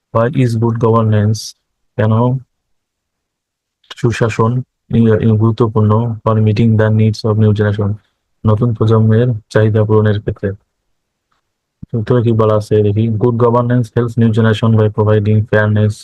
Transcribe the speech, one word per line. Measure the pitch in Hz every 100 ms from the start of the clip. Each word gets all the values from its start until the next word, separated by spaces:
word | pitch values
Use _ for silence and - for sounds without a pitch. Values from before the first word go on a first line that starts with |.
| _
Why | 113 117
is | 135 123 113
good | 117 113
governance, | 117 113 110 107 104 110 - - _ _ _ -
কেন | 110 110 123 131 - _ _ _ _ _ _ _ _ _ _ _ _ _ - -
সুশাসন | 120 110 117 - 113 127 - _ -
ই-, | 113 113 107 113
ই-, | 107
গুরুত্বপূর্ণ | 113 110 117 110 104 107 117 110
for | 110 110
meeting | 110 107 117 107
the | 107
needs | 110 110 107 113
of | 107
new | 107
generation, | 104 104 104 101 101 _ _ _ _ 110
নতুন | 107 120
প্রজন্মের | 110 110 113 110 110 123 107 -
চাহিদা | 110 110 107
পূরণের | 104 107 107 101
ক্ষেত্রে? | - 101 98 98 _ _ _ _ _ _ _ _ _ _ _ _ - 120
উত্তরে | 104 123
কি | 113
বলা | 113 107
আছে | 107 104 107
দেখি, | 104 101 113
"Good | 110 123 117
governance | 120 120 120 123
helps | 117 - 117 117
new | 113
generation | 110 113 107 113 110
by | 107
providing | 107 104 107 104 107 107
fairness, | 107 107 107 107 107